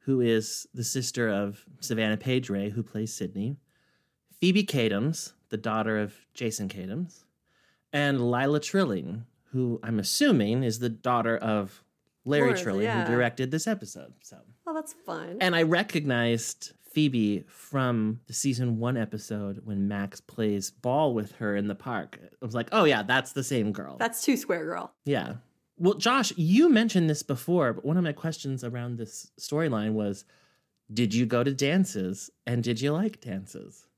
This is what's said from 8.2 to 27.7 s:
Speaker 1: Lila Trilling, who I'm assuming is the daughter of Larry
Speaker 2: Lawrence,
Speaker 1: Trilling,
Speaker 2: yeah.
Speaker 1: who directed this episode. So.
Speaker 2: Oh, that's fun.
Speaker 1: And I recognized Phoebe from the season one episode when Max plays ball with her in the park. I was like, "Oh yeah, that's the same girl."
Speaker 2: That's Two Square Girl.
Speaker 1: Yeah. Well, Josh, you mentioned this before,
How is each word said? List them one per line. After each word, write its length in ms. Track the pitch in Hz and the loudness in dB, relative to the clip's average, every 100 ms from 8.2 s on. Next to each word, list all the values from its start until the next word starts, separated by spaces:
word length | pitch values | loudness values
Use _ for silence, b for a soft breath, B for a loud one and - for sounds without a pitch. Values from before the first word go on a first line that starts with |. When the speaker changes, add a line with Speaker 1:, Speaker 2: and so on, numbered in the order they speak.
| 120 | 2
Speaker 1:
Lila 300 | 120 135 147 | 2 2 0
Trilling, 640 | 147 196 175 98 69 104 117 _ _ | 0 0 0 0 -4 -8 -10 _ _
who 260 | 131 123 117 | -2 -2 -2
I'm 160 | 110 113 | -2 -2
assuming 640 | 101 - 294 175 104 117 | 0 2 4 4 4 2
is 140 | 131 113 | 0 -2
the 100 | 123 | -4
daughter 480 | 110 127 123 113 113 | -4 0 0 2 0
of 480 | 110 107 98 - _ _ _ _ | 0 0 -2 -10 _ _ _ _
Larry 200 | - 147 | -2 2
Speaker 2:
Lawrence, 180 | 139 185 | 4 2
Speaker 1:
Trilling, 200 | 175 98 | 0 0
Speaker 2:
yeah. 200 | 107 - | 0 0
Speaker 1:
who 80 | - | 0
directed 380 | 120 120 120 131 | 2 0 0 -4
this 160 | 156 226 | -2 -2
episode. 480 | 208 104 - 62 - | -4 -6 -16 -18 -20
So. 160 | - 92 - 120 - | -20 -20 -20 -16 -8
Speaker 2:
Oh, 60 | |
that's 220 | 320 311 - | -8 -8 -16
fun. 320 | - 165 170 180 | -10 -10 -8 0
Speaker 1:
And 120 | 185 | 2
I 80 | 170 | 4
recognized 1080 | 165 170 208 175 147 120 117 117 - - - - - | 4 4 2 -2 0 2 4 2 -2 -10 -14 -18 -6
Phoebe 520 | - 151 127 107 101 - | 2 2 4 2 0 -4
from 720 | - - 139 127 117 107 113 _ | -20 -6 -2 0 2 0 -2 _
the 40 | |
season 460 | 117 139 123 127 113 | -4 -2 0 0 0
one 180 | 117 127 | 0 -2
episode 640 | 110 107 - 107 101 98 | -2 -6 -8 -6 -6 -8
when 240 | 110 101 98 | -6 -2 0
Max 320 | 101 101 - | 0 -6 -8
plays 480 | - - 110 101 95 | -18 -2 0 0 -4
ball 420 | _ 123 135 156 | _ -2 2 2
with 200 | 117 104 | 0 -4
her 220 | - 110 | -6 -4
in 120 | 101 104 | -2 -2
the 60 | |
park. 440 | 98 - 113 82 - | -6 -6 -8 -8 -14
I 220 | - _ | -20 _
was 100 | 120 | -6
like, 140 | 120 117 | -6 0
"Oh 120 | 220 | 4
yeah, 180 | 165 123 | 4 4
that's 300 | 104 127 131 | 2 0 0
the 120 | - | -6
same 280 | 127 131 104 | -2 0 0
girl." 240 | 101 69 65 | -2 -8 -4
Speaker 2:
That's 260 | 233 240 | -4 -2
Two 120 | - 269 | 0 0
Square 260 | - 170 | 0 -2
Girl. 280 | 156 175 - _ | -2 -6 -10 _
Speaker 1:
Yeah. 300 | - 139 65 113 _ _ _ _ | -2 -2 -2 -10 _ _ _ _
Well, 180 | 175 | 2
Josh, 380 | 208 226 262 214 - | 4 2 2 2 0
you 320 | 160 202 339 | 4 6 8
mentioned 400 | 233 226 196 165 | 8 6 4 4
this 120 | 151 | 2
before, 500 | - 135 - 180 131 | -2 -4 0 2 2